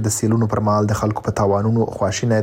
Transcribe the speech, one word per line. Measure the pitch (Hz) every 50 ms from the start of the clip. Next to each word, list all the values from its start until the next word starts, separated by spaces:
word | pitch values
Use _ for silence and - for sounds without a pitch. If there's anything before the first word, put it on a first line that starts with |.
| 110 110
د | 104 -
سیلونو | - 110 113 113 117 107 -
پر | 107 107 107
مهال | 104 104 107 104
د | 107 101 -
خلکو | 104 104 - - -
په | 107 -
تاوانونو | 107 98 98 101 104 113 113 117 113
خواشینی | - - - 107 95 95 - - 123 113 107